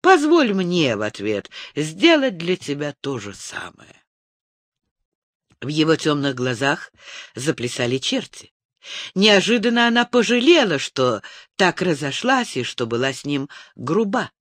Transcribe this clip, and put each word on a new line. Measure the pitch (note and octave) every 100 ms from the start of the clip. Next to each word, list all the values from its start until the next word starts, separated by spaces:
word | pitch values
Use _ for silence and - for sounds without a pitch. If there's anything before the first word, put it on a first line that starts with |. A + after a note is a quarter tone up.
позволь | F4 F#4 D4 E4 B3
мне | F#3+ F3+ F3 C#3+ G#2
в |
ответ | G#2+ - G2+ G#2 - - -
сделать | - D#3 E3 E4 D#4+ C4+ F3
для | E3+ F3+
тебя | - C#3+ D3 C#3+
то | C#3 C3
же | G2+
самое». | F#2+ - - F2+ E2 - _ _ _ _ _ _ _ _ _ _ _ _ _ _ _ _ _
В | C3
его | D3+ D#3 D#3
тёмных | D#3 D3 C#3 B2
глазах | B2 A2+ C#3 D#3+ - _ - - -
заплясали | - C3+ C3+ A#2+ - A#2+ C3
черти. | - C4 - - - _ _ _ - - - F#3
Неожиданно | G#3+ G3+ F#3 A#3+ A3+ A#3+ A#3
она | A#3
пожалела, | A#3+ B3 G#3 B3 C4+ E4+ A3 C#3+
что | - - B2+ G#2 - - - -
так | F#3 -
разошлась | F3+ C#3+ C#3+ - B3 C4 A#3 -
и |
что | A#2 - A#2
была | A#2 C3+
с | C3
ним | D3 C#3+ C#3 - - -
груба. | A#2+ F3+ G#3+ A3+ F#3 _